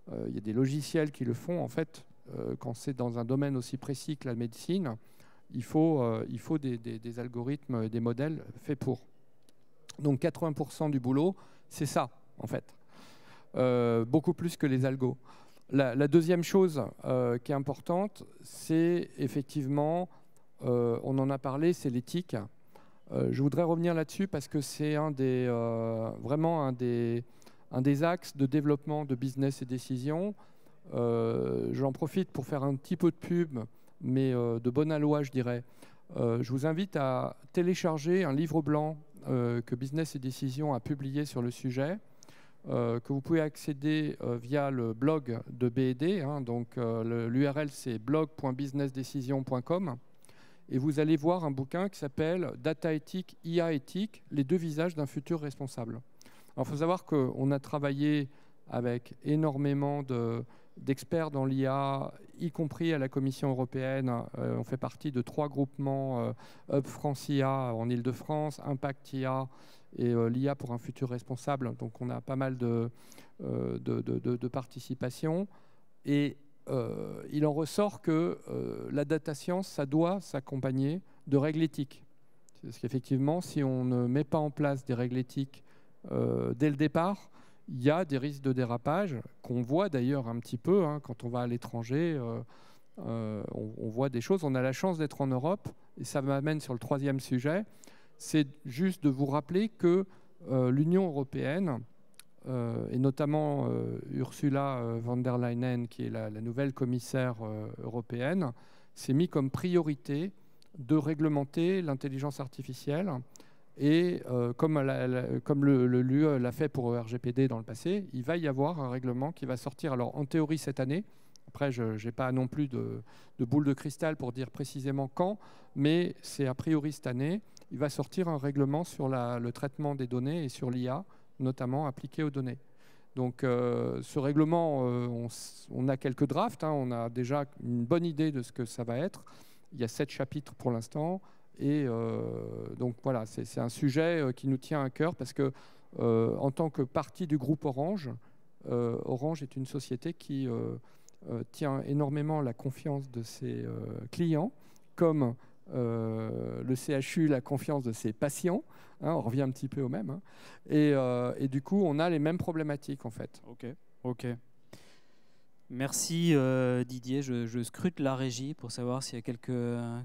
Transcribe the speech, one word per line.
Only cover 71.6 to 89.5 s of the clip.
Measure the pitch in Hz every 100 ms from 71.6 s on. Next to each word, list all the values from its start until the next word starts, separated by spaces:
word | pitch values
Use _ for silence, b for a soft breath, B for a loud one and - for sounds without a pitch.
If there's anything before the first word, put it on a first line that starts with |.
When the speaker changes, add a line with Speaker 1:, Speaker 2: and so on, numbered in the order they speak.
| 120 120
Speaker 1:
Donc | 117 -
on | 123
a | 123
pas | 123 135
mal | 135 127
de, | 120 117 117 B B B B -
euh, | 65 60 62 60
de, | 123 120
de, | - 123
de, | 123 120
de | 127
participation. | 139 127 - - 131 127 - 156 165 202 b b b - - -
Et, | 143 143 - - - -
euh, | 127 117 73 50 50 -
il | 147 151
en |
ressort | 139 156 - 208 -
que, | - 160 175 - -
euh, | - 123 55 -
la | 139 143
data | 156 - 147
science, | - 180 190
ça | - 143
doit | 151 170 196
s'accompagner | - 139 - 135 135 131 139 175 b b -
de | 139
règles | 147 156
éthiques. | 160 - 139 - - - - - - -
Parce | - 120
qu'effectivement, | 120 131 - 135 139 170
si | - 151
on | 135 131
ne | 127 123 123
met | 131
pas | 147 165
en | 151
place | 143 147 139 -
des |
règles | 120 123 127
éthiques, | 127 - 135 - b b b - -
euh, | 123 120 120 123
dès | 120 151
le | 139
départ, | 151 160 175 202 - b b b -
il | 135
y | 123
a | 160
des | 175 135
risques | 139 143
de | 139
dérapage | 127 120 120 139 165 202 120 - -
qu'on | -